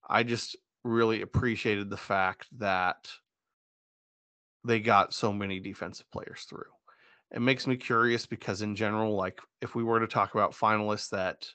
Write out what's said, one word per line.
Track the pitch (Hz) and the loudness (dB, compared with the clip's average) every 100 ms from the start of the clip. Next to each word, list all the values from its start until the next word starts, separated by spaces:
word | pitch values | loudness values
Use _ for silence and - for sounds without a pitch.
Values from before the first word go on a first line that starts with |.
| - | 2
I | 107 | 0
just | 120 117 - - _ _ | 2 -2 -6 -14 _ _
really | 123 117 113 110 | -2 2 4 2
appreciated | 101 - 123 107 113 101 101 | 0 0 0 0 0 0 -2
the | 98 | -8
fact | - 98 92 92 - 123 | -2 2 2 -2 -16 -6
that | 104 92 90 - - - _ _ _ _ _ _ _ _ _ _ _ _ _ _ | -2 2 0 -2 -12 -20 _ _ _ _ _ _ _ _ _ _ _ _ _ _
they | 120 113 | 0 2
got | 110 101 - | 6 6 4
so | - 110 | 0 -2
many | 101 98 95 | -2 -4 -4
defensive | 98 98 87 - - | -8 -8 -10 -12 -14
players | - - - | -12 -12 -16
through. | - - - _ _ _ _ _ _ | -16 -16 -16 _ _ _ _ _ _
It | - | 0
makes | 120 131 131 | 2 2 0
me | 127 | -2
curious | - 117 117 117 | 2 2 4 2
because | - 110 - 95 | -2 -8 -6 -4
in | 104 | -4
general, | 101 107 107 110 | -2 0 0 0
like, | 101 92 - - _ | 0 -2 -6 -20 _
if | 123 | -6
we | 123 | -4
were | 117 113 | 2 2
to | 110 | 2
talk | 120 98 | 2 0
about | 107 98 | 2 0
finalists | - 110 107 107 104 - | 2 2 2 0 -2 -4
that | 98 92 82 - | -2 -2 -4 -14